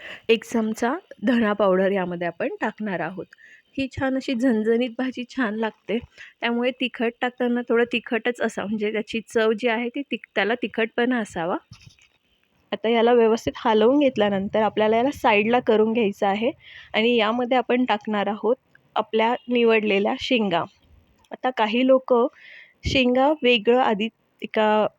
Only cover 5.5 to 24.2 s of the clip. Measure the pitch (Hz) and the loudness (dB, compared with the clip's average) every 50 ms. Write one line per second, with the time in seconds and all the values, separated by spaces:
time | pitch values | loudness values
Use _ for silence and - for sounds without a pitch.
5.5 | 208 220 226 214 - _ _ - 196 240 - - _ - - - _ - - 233 | -2 -4 -4 -6 -6 _ _ -6 -6 -6 -6 -10 _ -20 -20 -20 _ -6 -4 -4
6.5 | 233 233 240 254 247 - 262 240 - - 233 233 233 - 262 247 247 - 247 240 | -2 -2 -2 -4 -4 -4 -6 -6 -4 -4 -4 -4 -4 -4 -6 -6 -4 -2 -2 -2
7.5 | 240 240 240 - 233 233 240 240 - 233 - - 247 220 - 247 240 - - 220 | -2 -2 -2 0 0 0 0 0 -2 -6 -4 -4 -6 -4 -4 -4 -4 -4 -4 -6
8.5 | - - - 202 220 208 208 208 214 208 214 - - 226 - - - 233 220 220 | -4 -6 -6 -6 -4 -4 -4 -4 -4 -6 -8 -6 -8 -8 -8 -4 -2 0 2 2
9.5 | 233 202 247 240 220 226 240 240 - 285 277 - 240 214 - _ - 214 196 202 | 0 0 -2 -2 -2 -2 -4 -6 -6 -8 -8 -8 -8 -10 -10 _ -4 -2 -2 -2
10.5 | 240 - - 208 - 220 220 226 - - 240 247 254 240 208 - - 185 160 175 | -2 -4 -4 -6 -4 -4 -4 -4 -2 -2 -2 0 0 -2 -4 -6 -6 -6 -4 -4
11.5 | 208 339 _ - - - - - _ _ _ _ _ _ _ _ _ _ _ _ | -4 -6 _ -14 -20 -20 -20 -20 _ _ _ _ _ _ _ _ _ _ _ _
12.5 | _ _ _ - 208 - - 226 233 226 226 233 247 240 226 220 220 233 - 277 | _ _ _ -10 -10 -4 -2 0 2 4 4 6 6 6 6 4 2 0 -2 -6
13.5 | - - - 240 220 214 214 240 277 294 294 262 262 214 208 208 202 190 196 214 | -8 -2 0 2 4 4 4 4 4 4 2 2 2 2 0 0 0 -2 -4 -2
14.5 | - 214 220 202 - 208 214 214 220 226 240 277 285 - - 247 214 208 214 226 | -2 0 0 0 0 0 2 2 2 2 2 0 -2 0 2 2 4 4 2 2
15.5 | 240 247 247 - 214 214 220 226 220 240 220 196 202 - 208 196 190 214 226 269 | 2 0 2 2 4 4 4 2 2 0 0 -2 -2 -2 -2 -2 0 0 -2 -4
16.5 | 320 _ - - - - - - - 208 220 240 240 233 208 214 233 247 247 233 | -4 _ -18 -20 -20 -20 -16 -6 -4 0 0 2 2 2 2 0 0 -2 -2 0
17.5 | 262 247 233 - 240 247 254 240 208 214 - 220 208 208 196 202 208 202 - 214 | 0 0 0 0 0 0 2 0 0 -2 -2 -4 -4 -2 -2 -4 -4 -2 0 -2
18.5 | 262 _ _ _ _ _ _ _ - - 214 - - 220 220 233 240 - - - | -2 _ _ _ _ _ _ _ -6 -6 -4 -2 0 0 0 0 -2 -4 -4 -2
19.5 | 247 240 233 226 220 220 208 214 196 196 202 220 254 262 - - 262 226 214 196 | 0 2 4 4 4 2 2 0 0 0 0 -2 -2 -4 -2 0 0 0 2 0
20.5 | 170 165 160 202 _ _ _ _ _ _ _ _ _ _ _ - - - - 254 | 0 -2 -4 -4 _ _ _ _ _ _ _ _ _ _ _ -18 -14 -6 -6 -4
21.5 | 262 - 220 214 214 240 262 262 262 262 262 - 254 233 240 311 _ - - - | -2 0 -2 0 2 2 4 4 4 4 4 2 2 2 2 0 _ -8 -20 -20
22.5 | - - - _ _ _ - - - 269 247 247 247 254 269 294 311 302 247 247 | -20 -20 -20 _ _ _ -4 0 2 2 2 4 2 4 2 2 2 2 2 2
23.5 | 247 233 202 233 240 254 - - 220 185 220 226 _ _ | 2 2 2 2 2 4 2 0 0 -2 -4 -6 _ _